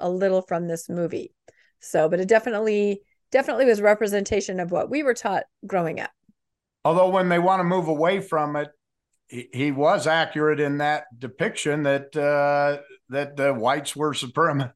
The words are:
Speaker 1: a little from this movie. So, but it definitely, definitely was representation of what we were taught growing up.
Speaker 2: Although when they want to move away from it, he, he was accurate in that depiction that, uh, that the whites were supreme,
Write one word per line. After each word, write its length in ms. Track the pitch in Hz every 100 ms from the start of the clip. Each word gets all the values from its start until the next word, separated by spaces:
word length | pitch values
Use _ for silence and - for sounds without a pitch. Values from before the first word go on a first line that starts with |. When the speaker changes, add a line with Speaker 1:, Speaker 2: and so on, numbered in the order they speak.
Speaker 1:
a 80 | 180
little 320 | 185 196 185
from 260 | 185 170 170
this 220 | 165 -
movie. 460 | 175 170 - - _ _ _ _ _
So, 280 | - 165 156
but 120 | 175
it 80 | 185
definitely, 760 | 220 233 214 220 208 208 202 _ _ _
definitely 360 | 262 277 233 262
was 160 | 208
representation 760 | 208 208 214 202 202 208 196 185
of 100 | 170
what 180 | 175 -
we 140 | 285
were 100 | 285
taught 320 | 233 214 180 - _ 196
growing 340 | 190 165 -
up. 100 | - _ _ _ _ _ _ _ 151
Speaker 2:
Although 240 | 170 185
when 180 | 190 180
they 100 | 175
want 220 | 180 190
to 40 |
move 240 | 175 185 160
away 320 | 151 165 196
from 360 | 190 156 147 147
it, 140 | 151 _ _ _ _ _ _
he, 220 | 120 120
he 180 | 123 147
was 340 | 135 151 196 143
accurate 520 | 160 156 151 151 147
in 200 | 147 143
that 260 | 147 151 - 117
depiction 640 | 127 - 156 151 151 147
that, 340 | 143 139 139 151
uh, 640 | 147 147 143 143 143 143 - - -
that 260 | 131 143 143
the 160 | 139
whites 420 | 127 117 147 143
were 200 | 139 151
supreme, 560 | 131 131 151 165 143 127